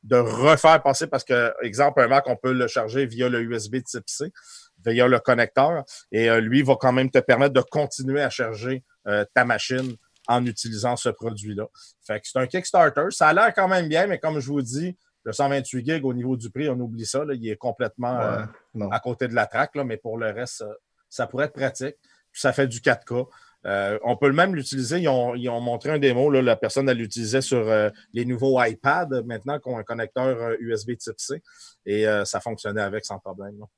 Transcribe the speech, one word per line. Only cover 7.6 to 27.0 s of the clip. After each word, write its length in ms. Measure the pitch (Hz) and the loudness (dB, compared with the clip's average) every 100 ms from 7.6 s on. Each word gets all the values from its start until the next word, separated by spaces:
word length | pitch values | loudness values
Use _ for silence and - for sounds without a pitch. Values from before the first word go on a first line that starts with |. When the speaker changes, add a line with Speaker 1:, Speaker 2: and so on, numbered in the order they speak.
Speaker 1:
continuer 600 | 123 151 143 - 131 139 | 0 -2 -4 -4 -4 -2
à 80 | 139 | -2
charger, 540 | - 117 110 120 131 _ _ 104 | -4 -6 -6 -6 -8 _ _ -2
euh, 160 | 104 104 | -2 0
ta 120 | - 123 | 0 2
machine 500 | 107 - 131 127 113 _ _ - | 0 -2 -4 -4 -10 _ _ 0
en 180 | 120 123 | 0 0
utilisant 520 | 110 117 110 120 120 | -4 -8 -4 -4 -2
ce 100 | 123 | -4
produit-là. 600 | 107 113 104 104 101 107 _ - _ - | -4 -8 -10 -10 -8 -10 _ -20 _ -10
Fait 140 | 107 | -10
que 80 | - | -6
c'est 80 | 131 | -4
un 100 | 127 | -2
Kickstarter. 600 | 185 175 185 160 139 170 | -4 0 4 4 4 -4
Ça 180 | - 156 | 2 4
a 40 | |
l'air 200 | 170 220 202 | 6 2 2
quand 140 | 190 | 2
même 180 | 185 165 | 2 0
bien, 200 | 156 202 | 0 0
mais 100 | 180 | 0
comme 240 | 160 156 | -2 -4
je 60 | 131 | -2
vous 140 | 143 | -4
dis, 360 | 123 131 175 180 _ _ | -4 -6 -6 -8 _ _
le 80 | - | -10
cent 160 | - 139 | -2 0
vingt-huit 380 | 139 131 127 120 | 0 -2 -6 -2
gigs, 180 | 160 | -2
au 100 | 135 | -2
niveau 220 | 123 123 131 | -2 -2 -4
du 140 | 113 | -6
prix, 180 | 131 147 | -6 -4
on 120 | 127 | -4
oublie 240 | 120 113 110 | -6 -8 -6
ça, 180 | 135 | -4
là, 100 | 151 | -4
il 160 | 135 113 | -6 -6
est 60 | 104 | -6
complètement, 640 | 123 - 117 - 123 123 | -6 -4 -6 -4 -4 -2
Speaker 2:
Ouais, 80 | 113 | -2
Speaker 1:
euh, 200 | 117 110 - _ 113 | -4 -6 -14 _ -8
Speaker 2:
non. 160 | 101 | -4
Speaker 1:
à 80 | 117 | -4
côté 300 | 123 117 123 | -4 -4 -2
de 60 | 117 | 0
la 100 | 104 | 0
traque, 280 | 117 147 147 | 0 -2 -2
là, 100 | 131 | -6
mais 100 | 110 | -6
pour 220 | 120 113 | -8 -6
le 140 | 113 | -6
reste, 320 | 107 123 - | -6 -10 -10
euh, 100 | 110 107 _ _ _ | -14 -14 _ _ _
ça 180 | - 123 | -8 -6
pourrait 180 | 127 147 | -2 -4
être 80 | |
pratique. 420 | - 131 - 135 - _ _ _ | -2 -4 -4 -10 -10 _ _ _
Puis 100 | - | -2
ça 100 | - | 0
fait 160 | - 139 | 2 0
du 140 | 117 | 0
quatre 240 | - 120 - | 0 0 -2
K. 200 | 120 123 - _ _ - | -6 -6 -12 _ _ -4
Euh, 320 | 98 98 104 | -2 -2 -2
on 140 | - 117 | -2 2
peut 100 | 143 | 2
le 60 | |
même 220 | 139 190 175 | 4 2 0
l'utiliser. 440 | 131 135 123 170 | -6 -6 -4 0
Ils 80 | 165 | 2
ont, 280 | 131 123 123 | 2 0 -2
ils 120 | 123 | -4
ont 140 | 117 | -4
montré 280 | 120 120 143 | -4 -4 -2
un 60 | 151 | 2
démo, 320 | 139 123 143 | 4 4 4
là, 120 | 135 | 4
la 160 | 127 113 | 4 2
personne, 320 | 110 - 139 | 2 0 0
elle 80 | |
l'utilisait 420 | 120 | 0